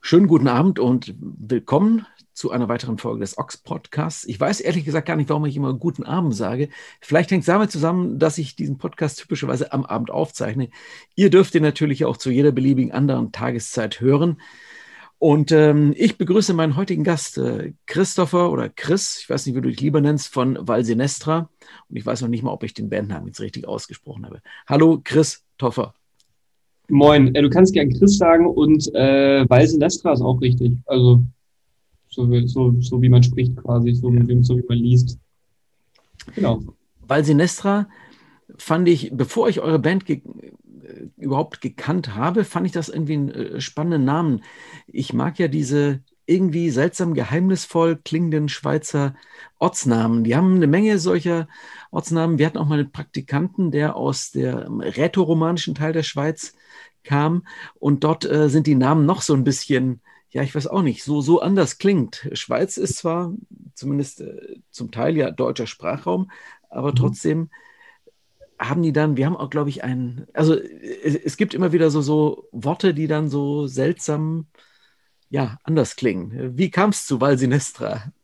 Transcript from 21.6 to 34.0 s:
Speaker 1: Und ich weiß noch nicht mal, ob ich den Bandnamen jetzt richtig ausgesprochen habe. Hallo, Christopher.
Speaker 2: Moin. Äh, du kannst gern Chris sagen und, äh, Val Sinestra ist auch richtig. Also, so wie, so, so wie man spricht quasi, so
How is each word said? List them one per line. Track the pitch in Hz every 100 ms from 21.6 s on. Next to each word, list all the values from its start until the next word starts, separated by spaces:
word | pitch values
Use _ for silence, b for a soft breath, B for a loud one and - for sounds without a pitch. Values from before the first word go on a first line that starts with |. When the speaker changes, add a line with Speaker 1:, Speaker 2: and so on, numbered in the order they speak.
| b b b
Speaker 1:
Und | 120
ich | 113
weiß | 117
noch | 123
nicht | 117
mal, | 127
ob | 101
ich | 113
den | - 107
Bandnamen | 98 104 90 90
jetzt | 98
richtig | 104 - 95
ausgesprochen | 101 - - - 107
habe. | 104 98 B B -
Hallo, | 139 160 156
Christopher. | - 139 151 - _ _ 131 113 104 _ _ _ _ _ _ _ _ _ _
Speaker 2:
Moin. | 143 147 151 131
Äh, | 135
du | 147
kannst | 165 185
gern | 170 143
Chris | 123 196 202
sagen | 175 165 170
und, | - 151 151 151
äh, | 143 135 139 139 139 127
Val | 123 151
Sinestra | 160 151 - 180
ist | 135
auch | 120 123
richtig. | 123 123 123 123 -
Also, | 131 123 123 123 - _ _ _ _ _ _ _
so | - 123
wie, | 120 123
so, | 127 127 120
so | - 127
wie | 127
man | 123
spricht | 123 - 127 127
quasi, | - 120 117
so | 120